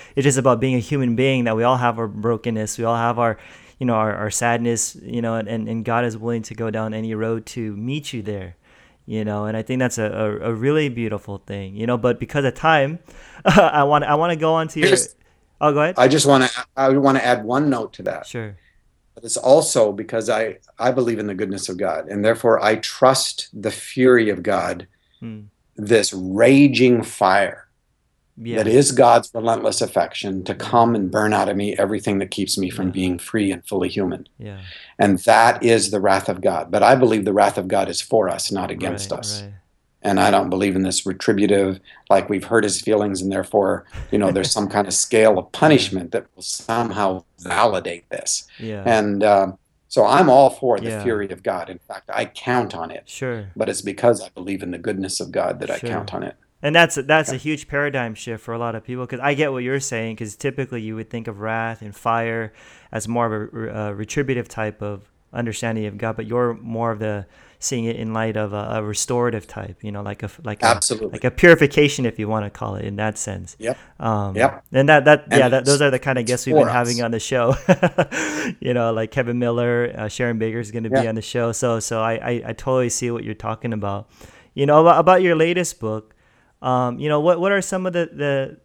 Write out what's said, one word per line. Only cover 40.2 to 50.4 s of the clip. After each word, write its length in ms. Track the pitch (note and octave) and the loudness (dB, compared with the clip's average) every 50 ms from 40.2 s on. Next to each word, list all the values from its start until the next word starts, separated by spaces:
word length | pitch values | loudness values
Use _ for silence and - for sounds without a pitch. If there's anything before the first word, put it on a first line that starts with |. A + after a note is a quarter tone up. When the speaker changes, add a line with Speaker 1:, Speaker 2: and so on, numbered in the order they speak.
| G2 G#2 | 4 4
Speaker 2:
don't 180 | G2+ G2 G2 F#2+ | 4 4 2 2
believe 260 | F#2+ F#2+ G2+ G2 F#2 | 0 0 0 0 0
in 60 | F#2+ F#2+ | 0 -2
this 220 | F#2+ F#2+ - - | -2 -2 -4 -4
retributive, 760 | G2 F#2 - - - G#2+ G2 G#2 F#2+ G2+ G2 G2 F#2+ F#2+ - _ - - - _ - | -6 -6 -2 0 0 2 2 2 4 4 4 2 2 -2 -4 _ -18 -20 -8 _ 2
like, 180 | G2+ F#2+ G2 G#2+ | 2 2 2 2
we've 140 | G#2 F#2 - | -2 -4 -2
hurt 220 | - A#2 A2+ G#2+ | 0 2 2 2
his 160 | G2+ F#2+ - | 2 0 -2
feelings 400 | - - G#2+ G#2 G#2 G#2 G2 F#2 | 0 0 2 2 2 0 -2 -4
and 100 | F#2 G2 | -4 -4
therefore, 540 | G2 F#2+ F#2 - - G#2 G2 F#2+ F#2 F#2 - _ - - - - | -4 -4 -4 0 0 2 2 2 0 -4 -6 _ -14 -14 -8 -2
you 60 | - A2 | -2 0
know, 140 | G2+ F#2 F2+ | 2 2 2
there's 180 | G2 F2 - | 0 0 0
some 160 | - G#2+ G2+ F#2+ | -2 -2 -2 0
kind 180 | - G#2 G2+ | 0 -2 -2
of 80 | G2 F#2 | 0 -2
scale 440 | - - - - G#2+ A2 A2 G2+ F#2 | -2 -2 2 4 4 6 6 4 2
of 60 | F2+ | 0
Speaker 1:
<laughs> 80 | - - | -6 -2
Yeah. 60 | - | 2
Speaker 2:
punishment 520 | D#3 D#3 D3+ B2 - F#2+ F#2+ F#2 E2+ F2 | 4 6 6 6 4 0 -4 -6 -6 -4
that 140 | - G#2 - _ _ | -6 -6 -6 _ _
will 80 | - - | -14 -12
somehow 800 | - - - - - A2+ A#2 A#2 G#2+ F#2+ G#2+ G2+ F#2+ F#2+ F#2 - _ _ _ | -10 -10 -8 -6 -4 -2 -2 -2 -2 -2 -2 -2 -2 -2 -4 -8 _ _ _
validate 720 | F2 F2+ F#2+ G2 A2+ A2+ G2 F#2 - F2 E2+ F2 - - | -10 -4 0 2 2 2 2 0 -4 -6 -8 -10 -12 -12
this. 360 | - - - - - - - - - - | -14 -10 -6 -6 -6 -6 -8 -12 -16 -12
Speaker 1:
Yeah. 240 | A2+ A2 G#2+ G2+ G2 | -10 -10 -8 -4 0
Speaker 2:
And, 380 | A#2+ A2+ G#2+ G#2 G#2 G2+ G2 G#2+ | 2 2 2 2 0 0 2 4
um, 340 | G#2 G2+ G2 G2 F#2 F#2 - _ _ _ _ _ _ | 4 6 4 4 2 -2 -8 _ _ _ _ _ _
so 180 | - B2+ G#2+ | 2 4 4
I'm 240 | G#2+ B2+ C#3 D3 C#3+ | 6 6 6 6 8
all 200 | B2+ C#3 | 8 8